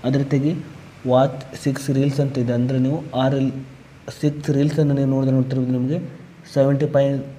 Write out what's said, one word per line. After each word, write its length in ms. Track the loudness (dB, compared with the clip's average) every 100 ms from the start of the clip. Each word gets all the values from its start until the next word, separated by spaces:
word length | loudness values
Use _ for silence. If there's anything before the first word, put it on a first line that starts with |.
| 0
ಅದೇ 120 | 0
ರೀತಿಯಾಗಿ 300 | 2 2 0 -2 -8 -16 -20 -10 2
watch 320 | 4 4 0 -12 -6
ಸಿಕ್ಸ್ 240 | -4 -4 -2 2
reels 240 | 2 2
ಅಂತ 120 | -2 0
ಇದೆ, 100 | 0 0
ಅಂದರೆ 200 | 0 2
ನೀವು 140 | 0 0 -4 0
ಆರು 120 | 0 2
ರೀಲ್-, 160 | 0 -4 -12 -18 -20 -20 -18 -4
ಸಿಕ್ಸ್ 260 | -4 -2 -2 2
ರೀಲ್ಸನ್ನು 380 | 2 2 2 2
ನೀವು 120 | 2
ನೋಡಿದ್ರೆ 200 | 2 2 2
ನೋಡ್ತಿರ್ಬೋದು 360 | 2 0 0 0
ನಿಮಗೆ 200 | 0 -2 -6 -14 -20 -20 -6
ಸೆವೆಂಟಿ 340 | 2 2 2 2
ಫೈವ್ 240 | 2 2 0 -6